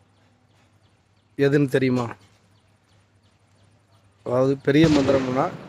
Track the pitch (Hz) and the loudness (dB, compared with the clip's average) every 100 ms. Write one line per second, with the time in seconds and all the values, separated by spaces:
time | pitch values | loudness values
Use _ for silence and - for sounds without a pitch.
0 | _ _ _ _ _ _ _ _ _ _ | _ _ _ _ _ _ _ _ _ _
1 | _ _ _ - 139 147 139 135 131 123 | _ _ _ -2 0 2 0 0 0 -2
2 | 120 - _ _ _ _ _ _ _ _ | -6 -12 _ _ _ _ _ _ _ _
3 | _ _ _ _ _ _ _ _ _ _ | _ _ _ _ _ _ _ _ _ _
4 | _ _ - 123 135 139 - 143 160 147 | _ _ -6 -2 0 -2 0 2 4 4
5 | 135 135 131 131 170 - | 2 0 -2 -4 -4 -8